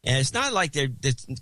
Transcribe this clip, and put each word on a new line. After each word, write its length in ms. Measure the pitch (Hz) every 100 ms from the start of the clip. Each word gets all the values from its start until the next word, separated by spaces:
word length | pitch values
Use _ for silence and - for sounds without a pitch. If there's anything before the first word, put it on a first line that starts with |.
| -
And 120 | 131
it's 160 | 135
not 180 | 233 269
like 220 | 208 170
they're, 160 | 147 139 120
it's 240 | 139 123 - 131